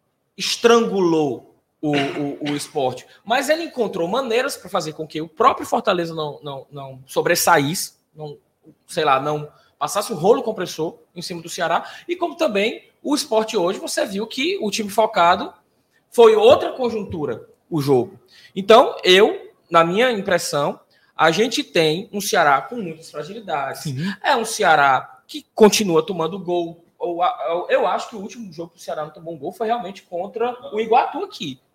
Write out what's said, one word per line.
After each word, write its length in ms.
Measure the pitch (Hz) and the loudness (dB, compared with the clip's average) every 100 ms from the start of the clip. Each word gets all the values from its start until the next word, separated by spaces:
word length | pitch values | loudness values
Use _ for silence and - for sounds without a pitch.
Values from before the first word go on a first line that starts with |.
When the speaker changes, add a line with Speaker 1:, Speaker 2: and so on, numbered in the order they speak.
| _ _ _ - | _ _ _ -10
Speaker 1:
estrangulou 1160 | - - 233 233 214 190 175 160 147 113 - _ _ - | -6 2 4 4 2 0 2 2 0 -4 -12 _ _ -8
o, 140 | 151 | -2
o, 580 | 143 139 143 143 - 147 | 0 -2 -4 -6 -6 -6
o 40 | 147 | -6
Sport, 460 | - 151 131 123 - - | -6 -2 -2 -4 -16 -16
mas 280 | - 254 269 | -4 -2 0
ele 140 | 320 | -2
encontrou 440 | 330 - 202 196 170 | -2 -4 -4 -2 -2
maneiras 480 | 240 262 226 277 - | -2 0 -2 -2 -6
pra 140 | 180 | -6
fazer 240 | 196 156 | -6 -6
com 120 | 151 156 | -10 -10
que 140 | 156 | -8
o 80 | 165 | -8
próprio 380 | - 240 - 302 | 2 2 2 -4
Fortaleza 480 | 247 220 180 165 | -2 0 0 -2
não, 260 | 160 151 139 | -6 -8 -8
não, 240 | 147 139 - | -12 -14 -14
não 320 | 143 135 131 - | -16 -14 -16 -8
sobressaísse, 880 | 175 156 170 - 165 143 190 - _ _ | -2 0 2 2 2 2 -4 -8 _ _
não, 240 | 151 151 147 _ _ 160 _ _ | -18 -16 -16 _ _ _ _ _
sei 180 | - | -2
lá, 140 | 151 135 | 2 2
não 320 | 147 151 147 _ _ - | 0 -4 -6 _ _ -8
passasse 340 | 147 202 214 | -4 -4 -4
um 40 | 185 | -2
rolo 260 | 180 262 | 2 2
compressor 560 | 220 196 175 - 160 - _ 175 | 0 -6 -8 -6 -8 -8 _ -16
em 60 | |
cima 180 | 165 170 | -12 -12
do 60 | 165 | -12
Ceará, 420 | - 165 170 - - - | -6 -2 -2 -4 -16 -10
e 80 | |
como 220 | - 330 - | -6 -4 -2
também 480 | 311 196 220 - _ _ | -2 0 -2 -4 _ _
o 120 | - | -4
Sport 400 | 294 - 220 220 | -2 0 0 0
hoje, 260 | 220 170 208 | 0 0 -2
você 240 | 311 - | -6 -4
viu 220 | 277 196 220 | -4 -4 -6
que 320 | - 302 392 | -4 -4 -2
o 80 | 214 | -4
time 200 | 208 208 | -4 -4
focado 600 | 196 220 202 170 196 302 - _ _ _ _ _ | 0 2 4 4 4 -2 -12 _ _ _ _ _
foi 260 | - 226 214 | 6 8 8
outra 360 | 220 302 339 | 8 6 4
conjuntura, 760 | 285 247 214 196 180 139 107 - _ - | -4 -4 -4 -8 -6 -6 -8 -12 _ -8
o 120 | 160 | -4
jogo. 400 | 139 127 98 - _ - - | 2 2 2 -8 _ -20 -14
Então, 420 | 190 196 226 381 - | -4 6 8 8 2
eu, 480 | - 185 240 392 - _ - | 4 6 6 2 -12 _ 0
na 140 | 170 | 2
minha 300 | 165 190 254 | 4 2 0
impressão, 680 | 220 190 175 - 147 147 226 _ _ _ - | 0 0 -2 0 -4 -4 -6 _ _ _ 2
a 140 | 160 | 2
gente 340 | 165 247 - | 4 0 -2
tem 440 | - 180 156 160 202 | -2 0 0 0 -6
um 80 | 202 | -8
Ceará 400 | 202 196 151 139 | -2 2 4 2
com 160 | - 247 | 0 -10
muitas 340 | 175 156 - | -10 -12 -16
fragilidades. 720 | 147 151 220 196 151 135 123 | -14 -12 -12 -8 -6 -6 -8
Speaker 2:
Sim. 140 | 160 131 180 - | -8 -6 -6 -6
Speaker 1:
É 140 | - 262 | -2 -2
um 80 | |
Ceará 800 | 220 - 190 151 139 135 - - _ | -2 0 4 4 4 2 -2 -20 _
que 200 | 302 - | -16 -8
continua 500 | - 214 208 202 160 | 6 6 6 2 2
tomando 340 | 156 175 160 170 | 0 -4 -4 -6
gol. 460 | 170 175 165 - _ - | -4 -4 -4 -10 _ -10
Ou 240 | 175 170 | -8 -2
a, 240 | 175 - 143 | -2 -2 -4
eu, 180 | 175 - | -4 0
eu 160 | 262 202 | 0 2
acho 220 | 214 - | -2 -6
que 80 | 226 | -12
o 40 | |
último 320 | 196 247 202 | -14 -14 -16
jogo 200 | 151 165 | -14 -14
que 60 | _ | _
o 40 | |
Ceará 220 | - 160 | -10 -8
não 60 | 151 | -8
tomou 240 | - 165 | -12 -14
um 40 | 160 | -10
gol 140 | 147 | -10
foi 140 | - 220 | -6 -4
realmente 340 | 233 185 196 | -4 -6 -14
contra 540 | - 175 190 214 240 240 - | -12 -10 -8 -4 -4 -6 -10
o 60 | 208 | -6
Iguatu 420 | 226 233 - 285 | 2 2 2 -4
aqui. 380 | 392 - 165 127 _ | -10 -10 -12 -12 _